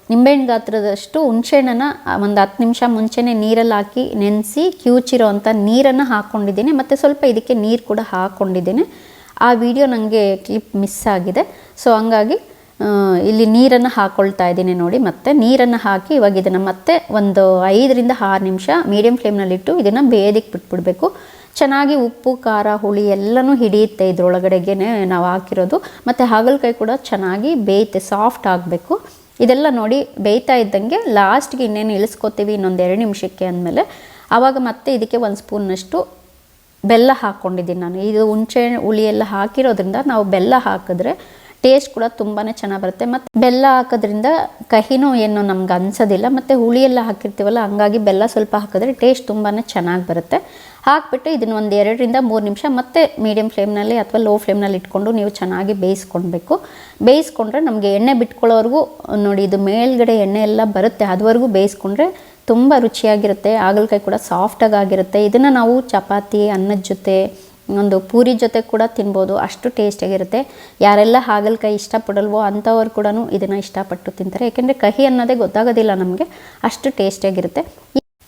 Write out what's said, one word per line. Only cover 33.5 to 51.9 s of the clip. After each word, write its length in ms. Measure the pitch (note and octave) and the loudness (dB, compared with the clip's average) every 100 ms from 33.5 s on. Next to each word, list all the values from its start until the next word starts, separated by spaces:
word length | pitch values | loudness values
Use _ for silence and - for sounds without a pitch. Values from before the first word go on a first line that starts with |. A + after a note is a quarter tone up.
| F3+ F3 - G#4 - - - - | -4 -4 -2 -4 -6 -20 -18 -2
ಆವಾಗ 260 | A#3 C4 C4 | 2 2 0
ಮತ್ತೆ 340 | B3 A#3 - | -4 -6 -4
ಇದಕ್ಕೆ 240 | B3+ A3+ A#3 | -4 -2 -2
ಒಂದು 180 | A3 G3+ | -2 -6
ಸ್ಪೂನಷ್ಟು 840 | - G#3 G3 F#3+ F#3+ E4+ - - _ _ _ _ _ _ G3+ | -8 -6 -4 -6 -6 -6 -6 -10 _ _ _ _ _ _ 2
ಬೆಲ್ಲ 260 | A3+ B3 | 4 4
ಹಾಕ್ಕೊಂಡಿದ್ದೀನಿ 680 | B3+ G#3+ G3 F#3+ F3+ F3 F3+ | 2 -2 -6 -6 -6 -6 -6
ನಾನು. 200 | F3 F#3 | -6 -6
ಇದು 280 | G3+ G#3+ A3 | -2 0 0
ಹುಣಸೆ 480 | G#3+ A3+ B3+ A#3+ A#3+ | 0 -2 0 0 -2
ಹುಳಿ 300 | G#3 G#3+ G#3+ | -2 0 0
ಎಲ್ಲ 180 | G#3+ G#3 | 0 -2
ಹಾಕಿರೋದ್ರಿಂದ 680 | G3 G#3 C4+ C4 G3+ F#3+ A3 C#4 | -4 -4 0 0 0 -2 -2 -2
ನಾವು 180 | A3+ | 0
ಬೆಲ್ಲ 300 | G3+ F#3+ G3 B3+ | 0 0 2 2
ಹಾಕಿದ್ರೆ 560 | G#3+ F#3+ - F3 A3 F4+ - - - - | 0 -6 -6 -4 -4 -6 -10 -20 -20 0
ಟೇಸ್ಟ್ 320 | B3+ C4+ C#4 | 4 4 2
ಕೂಡ 100 | - A3+ | -6 -6
ತುಂಬಾ 440 | A3+ G#3+ G#3 A3 | -4 -6 -4 -6
ಚೆನ್ನಾಗಿ 300 | A3+ G3+ G3 | -8 -8 -6
ಬರುತ್ತೆ. 240 | F#3 F#3 A#3+ | -6 -6 -4
ಮತ್ತು 340 | B3+ - A3 | -6 -4 2
ಬೆಲ್ಲ 260 | B3 B3 C4+ | 2 4 4
ಹಾಕೋದ್ರಿಂದ 560 | B3+ B3+ A#3 G#3 G#3 B3+ D#4+ - - - | 4 2 -2 -2 0 0 0 -2 -8 0
ಕಹಿನೂ 480 | A3 G#3+ C4 C#4 B3 | 0 2 2 2 2
ಏನು 260 | G#3+ G#3 | 0 0
ನಮ್ಗೆ 320 | G3+ F#3 F#3 | 0 -2 -2
ಅನ್ಸೋದಿಲ್ಲ. 520 | F3+ F#3+ G3 G#3+ G3 A#3 | -2 -2 0 0 2 0
ಮತ್ತು 380 | C4 B3+ C4 A#3 | -2 0 2 2
ಹುಳಿ 180 | A#3+ | 2
ಎಲ್ಲ 160 | C4 B3 | 2 2
ಹಾಕಿರ್ತೀವಲ್ಲ, 580 | A3+ G3+ G#3 G3+ G3+ A#3 | -2 -6 -8 -4 -2 0
ಹಂಗಾಗಿ 380 | G#3 G3+ G#3 A3 | -2 0 0 2
ಬೆಲ್ಲ 280 | G#3 F#3+ A3+ | 0 2 0
ಸ್ವಲ್ಪ 300 | A3+ G#3+ G#3 | 0 -2 -4
ಹಾಕಿದ್ರೆ 380 | G#3 F#3+ A#3+ | -4 -4 -4
ಟೇಸ್ಟ್ 340 | C4 B3 B3+ - | 0 2 2 -2
ತುಂಬಾ 340 | G#3+ G#3 G#3 | -4 -2 -4
ಚೆನ್ನಾಗಿ 460 | A#3 G3+ F3 F3+ F3 | -4 -4 -2 -4 -4
ಬರುತ್ತೆ. 300 | E3 - - - - - - | -6 -4 -6 -6 -20 -20 -4
ಹಾಕ್ಬಿಟ್ಟು 460 | - D4+ - B3+ D#4 | 0 0 0 -6 -4
ಇದನ್ನ 240 | D#4 A3+ | -4 -2
ಒಂದು 220 | G#3+ G#3+ G3+ | -4 -2 0
ಎರಡರಿಂದ 400 | G3+ | 0